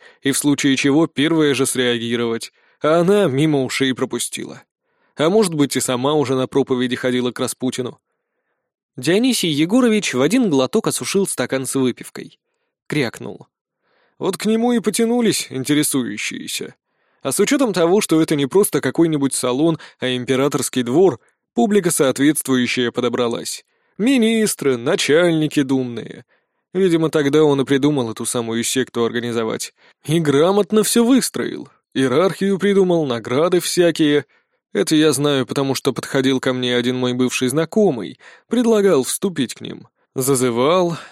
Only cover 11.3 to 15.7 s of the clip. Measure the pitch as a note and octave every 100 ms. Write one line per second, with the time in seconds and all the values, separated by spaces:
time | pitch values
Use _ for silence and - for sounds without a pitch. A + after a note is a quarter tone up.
11.3 | - B2 C3+ B2+ C3+ B2+ - - - D#3+
12.3 | _ _ _ _ _ - D3+ A#2 - A#2+
13.3 | - - _ _ _ _ _ _ - D#3
14.3 | F3+ G3+ A3+ A#3+ A#3+ G#3 F#3+ A3+ B3 A3
15.3 | - - C3 C3